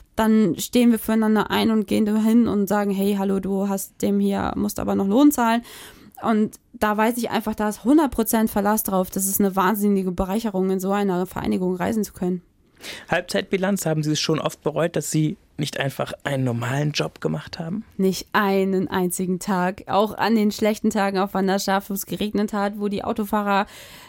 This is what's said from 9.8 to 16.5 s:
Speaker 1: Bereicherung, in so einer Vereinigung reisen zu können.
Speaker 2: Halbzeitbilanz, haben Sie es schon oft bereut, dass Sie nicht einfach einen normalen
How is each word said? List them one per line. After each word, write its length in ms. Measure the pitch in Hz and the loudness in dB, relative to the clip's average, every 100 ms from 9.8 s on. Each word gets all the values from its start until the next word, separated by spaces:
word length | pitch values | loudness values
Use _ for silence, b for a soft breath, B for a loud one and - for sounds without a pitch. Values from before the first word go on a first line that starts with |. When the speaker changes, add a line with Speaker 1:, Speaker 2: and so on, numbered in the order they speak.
| 208 196 185 | 2 2 0
Speaker 1:
Bereicherung, 580 | 175 185 202 226 190 190 | -2 -2 -2 -2 0 0
in 100 | 190 | 0
so 100 | 185 | 0
einer 360 | 202 202 180 185 | 0 0 0 -2
Vereinigung 500 | - - 208 180 185 | -4 -2 0 0 0
reisen 280 | 196 226 | -2 -2
zu 100 | 202 | -2
können. 260 | - 180 180 - _ _ B B B B | -4 -4 -2 -6 _ _ B B B B
Speaker 2:
Halbzeitbilanz, 760 | 165 180 202 190 190 185 202 | -2 0 -4 -2 -2 0 0
haben 180 | 165 156 | 0 0
Sie 100 | 151 | 0
es 80 | 151 | 0
schon 180 | - 156 | 0 -2
oft 240 | - - | -2 -4
bereut, 340 | - 147 165 165 | -4 0 0 -2
dass 140 | 147 | -2
Sie 260 | 156 156 - _ - | 0 0 -2 _ -8
nicht 200 | 147 - | -6 -4
einfach 360 | 139 - - - | -4 -4 -6 -6
einen 200 | - 139 | -4 -2
normalen 480 | 131 | -2